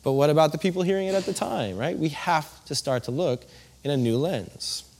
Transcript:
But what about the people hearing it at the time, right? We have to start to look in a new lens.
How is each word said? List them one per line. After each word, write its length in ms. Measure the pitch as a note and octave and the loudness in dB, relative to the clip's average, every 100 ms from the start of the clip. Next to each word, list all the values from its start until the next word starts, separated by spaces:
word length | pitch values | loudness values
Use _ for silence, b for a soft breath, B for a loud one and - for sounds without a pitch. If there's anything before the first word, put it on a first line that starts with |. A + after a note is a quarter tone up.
But 120 | C#3 | 0
what 160 | C3+ D3 | 4 4
about 240 | D3+ D#3 | 6 4
the 40 | D#3 | 2
people 240 | F#3+ F3+ | -2 0
hearing 280 | F3+ F#3+ F#3+ | 0 0 0
it 40 | |
at 120 | F#3+ F#3 | 0 -2
the 80 | |
time, 440 | F#3+ A#3 A3+ G#2+ F#2 | -4 -2 -2 -4 -2
right? 220 | C#3+ F3+ | -4 -2
We 80 | D#3+ | -4
have 400 | D3 - E3 - - - | -2 0 0 0 -18 -6
to 60 | |
start 300 | D3 - B2+ | -4 -2 -2
to 80 | - | -2
look 320 | C3 F3 B2 - B B B | -2 -2 -2 -8 B B B
in 80 | C#3 | -2
a 60 | C#3 | 2
new 180 | A#2+ A#2 | 2 2
lens. 720 | D#3+ C#3 F2+ - - - - - | 0 -2 -6 -10 -10 -10 -12 -20